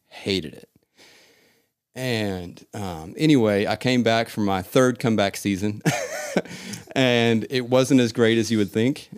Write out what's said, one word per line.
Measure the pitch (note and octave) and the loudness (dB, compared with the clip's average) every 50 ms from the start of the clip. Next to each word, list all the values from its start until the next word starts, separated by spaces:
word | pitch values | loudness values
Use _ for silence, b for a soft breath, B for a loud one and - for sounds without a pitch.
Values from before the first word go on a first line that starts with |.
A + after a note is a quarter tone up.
| _ _ | _ _
hated | - - - - G2 F#2 D#2 C#2+ - | -20 -10 -6 -4 -4 -4 -4 -8 -14
it. | - - _ _ _ _ _ b b b b b b b b b b b b b b b b b _ _ _ _ | -18 -20 _ _ _ _ _ b b b b b b b b b b b b b b b b b _ _ _ _
And, | B2 B2+ B2+ A#2+ A2 G#2+ G2+ F#2+ F2+ F2 F2 E2+ - - _ - | -8 -4 -4 -2 -2 -2 -4 -4 -6 -8 -12 -14 -18 -20 _ -12
um, | A2+ G#2 F#2 E2+ D#2+ D#2 F#2 - - | -10 -8 -8 -8 -10 -12 -12 -6 0
anyway, | D#3 D#3 D3+ C3 A2 G#2+ G#2 G2+ G#2 | 2 4 4 4 4 4 2 2 0
I | F2+ G#2+ | 0 -2
came | - - B2+ B2+ B2 A2+ | -2 0 0 2 2 2
back | A2+ A2+ A2+ A#2 - | 2 2 2 0 -2
for | - - | -4 -2
my | G#2 G2 F#2+ F#2 | -2 0 0 -2
third | F2 - - C3+ C3 B2+ A#2+ - | -4 0 2 4 4 4 2 0
comeback | - A#2+ A2 G#2 G2+ G2 - - | -2 0 2 2 0 0 -2 -4
season, | - G#2 G2 F2 G2+ G#2+ G#2+ G#2+ - | -2 -2 -2 -2 -2 -4 -6 -2 -2
<laughs> | - - - C5+ B4 - - - D5 C#5 - - - - - - - - - - - - | -2 -2 -2 -6 -8 -8 -10 -10 -4 -4 -4 -4 -4 -12 -16 -14 -14 -16 -16 -16 -8 -2
and | - C3 B2+ B2 A#2+ A#2 A#2 A2+ A2 G2+ - | 0 2 2 4 4 4 4 2 2 0 -2
it | C#3 B2+ B2 A#2 | -4 -4 -2 2
wasn't | B2+ B2+ C3 B2 C#3+ B2+ | 2 2 4 4 4 4
as | B2 A2+ | 4 2
great | A2+ A#2+ A#2 A2 A2+ A2+ | 2 2 4 4 4 2
as | A2 A2 | 2 2
you | A#2 G#2+ | 2 0
would | G#2 F#2 | 0 0
think. | - A2 A2+ C3 D3 - - - - | 0 0 0 0 0 -4 -10 -18 -20